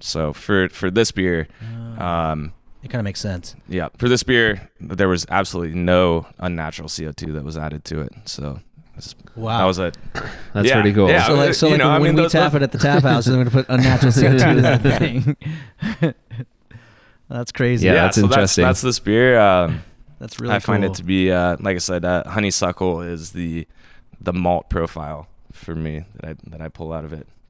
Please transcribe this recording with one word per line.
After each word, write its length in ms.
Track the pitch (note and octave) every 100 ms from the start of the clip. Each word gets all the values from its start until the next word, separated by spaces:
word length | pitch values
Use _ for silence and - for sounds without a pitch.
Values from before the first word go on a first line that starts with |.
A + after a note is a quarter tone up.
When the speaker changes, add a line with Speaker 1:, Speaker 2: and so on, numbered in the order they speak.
Speaker 1:
So 320 | - - D2+
for, 380 | D2 - G2+ F#2
for 200 | - F#2+
this 200 | G2 A2+
beer, 360 | - F#2 E2+ D#2+ - A2+ A#2 A#2 A#2
Speaker 2:
Ah. 320 | F2 E2+ D#2+
Speaker 1:
um, 200 | D#2 D2+ - _ -
Speaker 2:
It 60 | -
kinda 120 | B2
makes 180 | G2+ F#2+
sense. 340 | G#2+ F2+ - - -
Speaker 1:
yeah, 200 | F2+ D#2+ -
for 100 | B2
this 140 | B2
beer, 480 | - A#2+ A2+ G2 - _
there 280 | D2+ F2 G2
was 180 | F2+ -
absolutely 500 | F#2 F#2+ F2 E2 E2+
no 480 | F2 F2+ F2+ E2 - -
unnatural 500 | F2+ E2+ D#2 D#2+ D#2
C 180 | - D#2
O 60 |
two 200 | C#2+ D#2+
that 120 | D2+
was 140 | C#2+ D#2+
added 260 | D#2 D2+
to 160 | - D#2
it. 140 | C#2+ -
So 360 | - - C#2+ C#2 - - - -
it's, 180 | - - - -
Speaker 2:
Wow. 220 | A2 A2+
Speaker 1:
that 60 |
was 140 | F#2+ F#2
a 140 | F2+ - - - - - -
Speaker 3:
That's 140 | G2+ A2
Speaker 1:
yeah, 60 | C3
Speaker 3:
pretty 120 | G#2
cool. 140 | G2+ F#2+
Speaker 1:
yeah, 180 | E3 B2
Speaker 2:
So, 80 |
like, 200 | C#3+ F3
so, 120 | - D#3+
Speaker 1:
you 60 |
Speaker 2:
like, 60 | F3+
Speaker 1:
know, 80 | C3
I 40 | D3+
Speaker 2:
when 40 | D3+
Speaker 1:
mean, 60 | D3+
Speaker 2:
we 60 |
Speaker 1:
those, 100 | E3
Speaker 2:
tap 200 | D#3+ D3+
Speaker 1:
those 80 | C#3+
Speaker 2:
it 40 |
at 80 | C#3
the 60 | -
tap 240 | D3 C#3+
house, 240 | C3 A#2+ A2+
and 100 | B2+
we're 80 |
gonna 180 | A#2+ B2+
put 20 | B2+
unnatural 440 | B2+ C3 B2+ C3
C 140 | A#2 B2+
O 120 | C3
two 100 | C3
in 140 | B2+
that 180 | A#2+ B2+
Speaker 1:
<laughs> 160 | - A2+
Speaker 2:
thing. 380 | D#3 A#2+ A#2+ D3 - D#3 B2+ _
<laughs> 340 | G#3+ G#3+ D#3+ - _ A2+ A#2+ _ _ - - _ _ _ -
That's 240 | B2 A#2+
crazy. 340 | - B2 A#2+ F#2
Speaker 3:
Yeah, 80 |
Speaker 1:
Yeah, 80 | F2
Speaker 3:
that's 140 | F2+ A2
Speaker 1:
so 60 |
that's, 100 | G2+
Speaker 3:
interesting. 320 | C3+ F#2+ -
Speaker 1:
that's 160 | - -
this 160 | B2+ A#2
beer. 400 | - A2 B2+ A#2+
Um, 440 | G#2 F#2 E2+ D#2+ - - - -
Speaker 2:
That's 200 | - -
really 160 | A2+
Speaker 1:
I 40 | G#2
find 260 | - G2+
it 40 | F#2+
Speaker 2:
cool. 60 | F#2
Speaker 1:
to 80 |
be, 280 | F2 F#2+ F#2
uh, 240 | F2+ F2+ E2+
like 160 | G2 F2+
I 20 |
said, 260 | - F2+
uh, 200 | F2 F2+ -
honeysuckle 720 | F#2+ G2+ - F#2 F2+ F#2 E2+
is 300 | F2 E2+ E2
the, 360 | F2+ E2+ E2 D#2 _ - - _ -
the 120 | F#2
malt 360 | F2+ F2 F2 -
profile 600 | E2+ E2 - D2+ D2+ - - _
for 220 | - -
me 300 | E2 D#2+ D#2 E2+ -
that 140 | D#2+
I, 200 | D#2 -
that 100 | D#2+
I 80 | D#2+
pull 240 | - D#2+
out 120 | E2
of 80 | D#2
it. 140 | D#2 - _